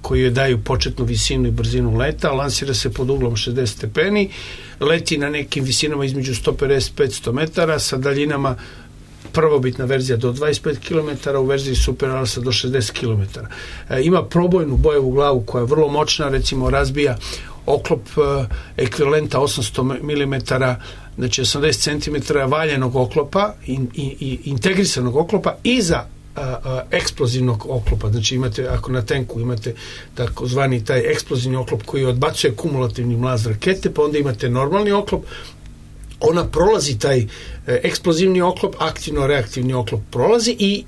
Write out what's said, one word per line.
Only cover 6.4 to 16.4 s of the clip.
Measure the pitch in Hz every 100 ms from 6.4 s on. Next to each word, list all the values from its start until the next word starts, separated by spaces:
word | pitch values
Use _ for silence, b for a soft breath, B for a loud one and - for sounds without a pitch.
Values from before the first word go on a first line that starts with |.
| -
pedeset, | 131 135 135 117
petsto | - 139 - -
metara, | 123 160 185 165 151
sa | - 131
daljinama | 139 139 147 143 139 123 B B B - - - -
prvobitna | - 156 143 127 123
verzija | 127 135 127 117
do | 123
dvadeset | 123 151 143
pet | 165 135
kilometara, | - 165 151 143 147 139
u | 131
verziji | 139 135 123
Super | - 127 -
Alsa | 131 123 123
do | 120
šezdeset | 113 127 131 107
kilometara. | - 120 107 98 - 110 B B B B
E, | 127
ima | 151 180
probojnu | - 170 175 180 151 123
bojevu | 156 147 131
glavu | 131 143 135
koja | 107 123
je | 120
vrlo | 151 147
moćna, | 147 151 - 147
recimo | 135